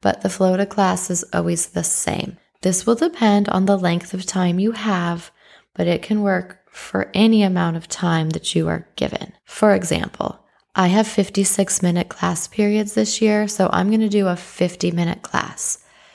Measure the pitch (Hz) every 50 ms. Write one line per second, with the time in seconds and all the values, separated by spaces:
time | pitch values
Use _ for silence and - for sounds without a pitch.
0 | - 196 190 - - 190 - - 185 185 185 190 202 196 - 208 196 185 185 180
1 | - - 180 175 - - - 175 170 175 170 165 - - - 175 170 - - -
2 | - - - - - - - - _ _ _ _ - 185 180 - - 226 233 226
3 | 320 349 330 - 233 214 202 208 208 - - 185 190 196 202 190 180 175 170 175
4 | - - - 185 185 - - 185 180 175 175 185 196 226 226 214 208 220 196 180
5 | 170 170 170 170 - - _ _ _ _ - - _ _ _ - 175 175 175 -
6 | - - 214 214 208 202 190 180 180 - - _ _ _ - - - - - 190
7 | - - - 190 220 226 226 214 202 190 185 180 175 170 165 165 - - - -
8 | 180 170 165 160 156 160 165 165 - - - 170 160 170 165 165 - _ _ -
9 | - - - - - - - _ _ - - - 214 214 196 190 180 175 - -
10 | - - - - - - - - _ _ _ _ _ _ - - 185 180 190 220
11 | 220 214 - 208 190 - - 196 196 - - - 196 190 - - 180 175 175 175
12 | 175 - - - 180 180 170 160 - - - - 208 208 208 214 208 208 - 220
13 | 214 214 - - 220 214 208 208 214 202 208 - 185 - - - 185 202 220 220
14 | 220 208 208 208 196 185 175 175 - - - - 185 180 180 - - 175 170 170
15 | 170 170 - - - - - - - - - - - - - - _ _ _ _
16 | _ _